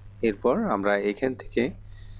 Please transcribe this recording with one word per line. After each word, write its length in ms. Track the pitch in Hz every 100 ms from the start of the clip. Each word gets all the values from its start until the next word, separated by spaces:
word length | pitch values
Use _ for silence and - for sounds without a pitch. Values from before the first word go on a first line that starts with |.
| - -
এরপর 420 | 113 101 120 170
আমরা 340 | 214 104 101 101
এখান 380 | 101 101 131 127
থেকে 340 | - - 131 - - - - -